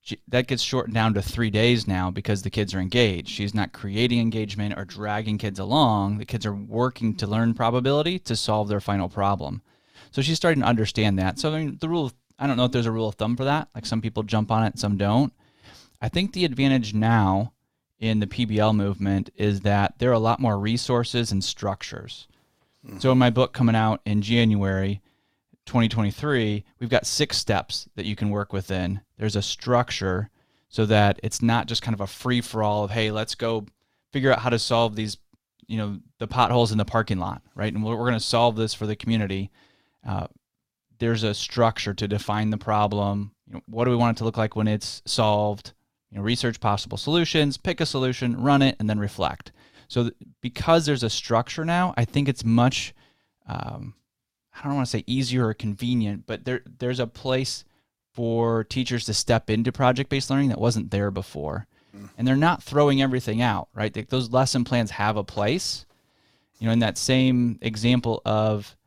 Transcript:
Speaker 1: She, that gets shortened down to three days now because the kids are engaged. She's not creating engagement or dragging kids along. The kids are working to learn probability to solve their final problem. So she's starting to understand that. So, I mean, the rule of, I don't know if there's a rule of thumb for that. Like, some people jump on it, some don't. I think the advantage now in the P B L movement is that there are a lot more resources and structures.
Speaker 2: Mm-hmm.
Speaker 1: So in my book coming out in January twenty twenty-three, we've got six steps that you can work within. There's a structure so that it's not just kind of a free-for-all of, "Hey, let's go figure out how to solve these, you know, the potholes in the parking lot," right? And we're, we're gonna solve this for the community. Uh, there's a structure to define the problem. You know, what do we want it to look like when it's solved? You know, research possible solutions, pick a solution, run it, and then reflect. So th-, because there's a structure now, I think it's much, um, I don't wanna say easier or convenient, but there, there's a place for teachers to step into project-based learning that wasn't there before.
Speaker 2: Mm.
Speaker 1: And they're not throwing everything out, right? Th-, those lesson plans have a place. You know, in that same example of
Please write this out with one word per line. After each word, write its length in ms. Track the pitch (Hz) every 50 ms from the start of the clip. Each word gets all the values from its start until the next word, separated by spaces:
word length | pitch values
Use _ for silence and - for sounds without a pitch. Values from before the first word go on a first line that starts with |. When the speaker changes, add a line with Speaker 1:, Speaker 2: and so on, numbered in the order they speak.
Speaker 1:
She, 180 | _ - 107 - _
that 200 | - - 123 123
gets 140 | - 131 117
shortened 320 | - - 131 127 - 117 107
down 200 | 113 110 113 104
to 60 | 101
three 280 | 92 - - 117 117 110
days 380 | 98 104 113 120 123 117 101
now 240 | 104 95 92 92 92
because 320 | 95 104 - - 104 95 95
the 60 | 120
kids 240 | - 107 104 92 -
are 40 | 95
engaged. 500 | 92 95 - 123 120 107 92 85 - -
She's 240 | - - 101 104 104
not 180 | 107 98 85 -
creating 460 | - - 98 98 107 120 120 120 120
engagement 580 | 117 113 107 110 107 101 101 107 104 104 -
or 80 | - 98
dragging 520 | 90 - 92 104 104 104 107 107 107 107
kids 220 | 101 - 104 95 95
along. 600 | 95 98 123 156 147 117 107 101 98 98 104 104
The 60 | -
kids 200 | - - 113 107
are 80 | 107 101
working 640 | 101 104 - 107 117 123 127 123 - 117 110 104
to 100 | - 110
learn 260 | 98 107 113 113 117 113
probability 640 | - 120 113 120 127 123 135 143 147 151 170 185 180
to 160 | - - 123
solve 320 | - - - 107 107 104
their 120 | 101 104 101
final 280 | - - 101 98 90 87
problem. 520 | - 104 98 101 101 90 76 69 - 101 _ _ _ _ _ _ _ - - -
So 100 | - 139
she's 160 | 135 151 165
starting 240 | 156 - 170 160 139
to 60 | -
understand 500 | 117 120 110 107 - - 110 107 104 98 95
that. 200 | 92 92 - -
So, 120 | - 156 156
I 40 | 156 156
mean, 140 | 143 127 -
the 80 | - 160
rule 160 | 170 170 147
of, 80 | 123 - _ _ _ _
I 80 | - 131
don't 100 | - 123
know 80 | 120 123
if 60 | 120
there's 140 | 131 123 117
a 60 | 113
rule 160 | 113 113 110
of 80 | 107 101
thumb 200 | - 110 110 120
for 100 | 120 131
that. 240 | 139 147 156 - _ _
Like, 120 | 110 110
some 160 | - 117 113
people 220 | 110 113 - 107 110
jump 280 | 104 113 107 107 98
on 120 | 113 110 113
it, 120 | 107 -
some 200 | - - 104 101
don't. 360 | 95 101 101 107 123 147 135 _ _ _ _ _ _ _ - - - - _ _ _
I 80 | - 113
think 240 | - 170 190 196 -
the 120 | 180 180
advantage 480 | 156 127 123 139 139 135 131 117 107 104
now 600 | 107 110 113 117 113 101 95 95 98 113 120 _ _ _ _ _ _ _ _ _ _
in 200 | 110 113 110 107
the 80 | 104
P 180 | 92 - - 120
B 140 | 104 104 107
L 140 | 107 110 110
movement 560 | 107 101 101 98 90 98 98 98 95 - - _
is 260 | - 104 104 101 98
that 360 | 92 101 101 101 101 - -
there 120 | - 123 127
are 40 | 123
a 60 | 113
lot 200 | 107 113 117 -
more 180 | 131 117 104 101
resources 720 | 101 107 117 117 - - 123 120 120 - - 120 117 104
and 120 | 101 98 92
structures. 840 | - - - - 101 98 - - - - - - - - - - _ _ _ _ _ _ _ _ _ _ _ -
Speaker 2:
Mm-hmm. 140 | - 101 92
Speaker 1:
So 120 | - 131 127
in 40 |
my 120 | 127 127 123
book 240 | 113 123 127 - -
coming 220 | - 123 117 113
out 260 | 110 110 110 110 - _
in 160 | 107 104 107
January 800 | 101 104 117 120 117 110 107 101 98 95 95 95 95 98 101 98 _ _ _ _ _ _ _ _ _ _ _ _ _
twenty 220 | - - 123 113
twenty-three, 800 | 110 113 113 107 101 95 - 147 151 143 123 113 107 104 104 - _ _ _
we've 80 | 123 113
got 160 | 123 117 -
six 320 | - - - 151 - -
steps 500 | - - - 104 90 - - - - - - _
that 100 | - 90
you 120 | 101 104
can 120 | - 107 104
work 220 | 101 104 101 _
within. 480 | - 98 92 - 95 90 90 90 98 98 _ _ _
There's 200 | - 107 107 -
a 40 | 104
structure 880 | 101 - - - - 123 123 120 123 - - - 98 95 92 92 104 - _ _ _ _ _ _ _
so 180 | _ - - 110
that 340 | 101 110 104 104 101 98 - -
it's 180 | 110 - -
not 260 | 120 113 113 117 -
just 140 | - 117 -
kind 120 | - 120 113
of 80 | 98
a 60 | 101
free-for-all 760 | 98 - - - 123 123 120 117 - - 110 107 104 104 107 104
of, 80 | 98
"Hey, 200 | 104 117 110 110
let's 240 | 107 107 110 - -
go 300 | - 120 113 113 110 104 - _ _ _ _ _ _ _ _
figure 220 | - 143 131 135 127
out 60 | -
how 100 | 113 127
to 100 | 117 113
solve 380 | - - 120 113 117 113 104
these, 180 | 107 110 104 - - _ _ _ _ _ _ _ _ -
you 100 | - 110
know, 220 | 110 107 104 101 90 - _ _ _
the 80 | 113
potholes 460 | 107 - 127 120 92 120 123 117 107 110
in 40 |
the 60 | 107 101
parking 360 | - - 113 104 - 110 92
lot," 220 | 87 98 - - _ _ _
right? 180 | - 101 110 -
And 80 | 104
we're, 140 | 107 110 120
we're 120 | 110 120
gonna 120 | 123 120 110
solve 380 | - - - 117 120 120 110
this 160 | 110 113 107 -
for 120 | - 110
the 120 | 104 107
community. 520 | - - 120 113 110 104 95 98 98 95 95 _ _ _ _ _ _ _ _ _ _ _
Uh, 220 | - 98 98 90 - _ _ _ _ _ _ _ _ _ _ _ _ _ _
there's 240 | 120 117 117 107 110
a 100 | 107 104
structure 600 | - - - - 123 117 113 107 - - 104 95
to 120 | - 104 98
define 400 | 107 104 - - 104 107 107 107
the 80 | 107
problem. 760 | 101 - 110 107 104 104 101 104 104 101 101 101 101 101 104 _ _ _
You 60 | - 104
know, 80 | - _
what 180 | - 110 113 120
do 60 | 127
we 40 | 123
want 220 | 117 120 117 110
it 20 | -
to 60 | 113
look 100 | 113 110
like 220 | 117 107 104 -
when 100 | 110 107
it's 340 | 107 107 104 - - - - _
solved? 640 | - - - 113 107 104 104 107 104 104 101 - - _ _ _ _ _ _ _ _
You 60 | 98
know, 60 | 98 98
research 340 | 110 120 - - 120 113 -
possible 380 | - 110 104 101 - - -
solutions, 580 | 107 - 143 156 170 165 - - 160 151 143 131
pick 220 | - - 190 175 -
a 60 | 165
solution, 540 | - - 135 131 127 123 - 131 123 117 - 117
run 180 | 139 143 139
it, 140 | 139 135 - -
and 100 | 110 107
then 100 | 107 107
reflect. 520 | 104 101 - - 90 67 - - - - _ _ - _ _ - _
So 160 | _ - 123 120
th-, 100 | 113 - _ - - - _
because 440 | - 123 - - - - 165 165 156
there's 160 | 147 143 127 120
a 60 | 110
structure 560 | - - - - 117 113 120 - - - 160
now, 280 | 165 170 175 180 180 -
I 80 | - 117
think 220 | - - 143 143 139
it's 160 | 127 - -
much, 480 | 113 113 117 120 131 - - - - - _ _ _ _ _ _ _ _ _ _
um, 480 | - - - - - - - - - - _ _ _ _ _ _ _ _ _ _ _ _
I 80 | - -
don't 120 | 143 143
wanna 100 | 139 131
say 180 | - - 107 -
easier 400 | - 123 135 135 120 127 127 120
or 60 | 110 107
convenient, 680 | - - 110 101 - 120 120 123 123 110 101 104 90 -
but 180 | - 110 - -
there, 160 | 127 127 123 - - -
there's 220 | _ 123 123 127 123
a 80 | 123
place 560 | 113 _ - - 131 131 131 135 - - - - _ _ _ _ _ _ _ _ _
for 520 | _ - 120 117 113 117 117 117 117 113 107
teachers 400 | _ - 131 127 - 123 117 -
to 80 | - 110
step 340 | - - - 117 113 - -
into 220 | 110 110 117 127
project-based 580 | - - 135 123 127 127 139 - 143 135 131 -
learning 200 | 135 139 143 131
that 120 | 110 -
wasn't 300 | 107 120 110 110 - 98
there 180 | 104 101 101 101
before. 560 | 95 98 101 - - 73 71 76 76 - 110 _ _ _ _ _ -
Speaker 2:
Mm. 120 | 101 101 107 _
Speaker 1:
And 100 | - 120
they're 80 | 127 131
not 260 | 139 156 170 175 -
throwing 400 | - - 139 147 147 143 139 135
everything 400 | 135 135 127 127 - 120 107 113
out, 280 | 123 120 104 95 - _ _
right? 180 | 101 107 110
Th-, 160 | - 113 107
those 220 | - 127 131 127 113
lesson 340 | 120 127 135 127 - 127 120
plans 280 | - 131 120 117 101
have 260 | - - 104 107 107
a 60 | 107 98
place. 640 | - - 107 101 107 147 185 - - - - - _ _ _ _ _ _ _ _ _ _ _ _ _ _ _
You 80 | 110
know, 60 | 113 113
in 60 | 117
that 200 | 117 107 - -
same 580 | - - 131 131 131 131 127 123 123 120 113 - -
example 580 | 117 110 104 110 120 127 123 - 120 113 - _
of 540 | - 107 107 107 110 107 104 101 - - _ _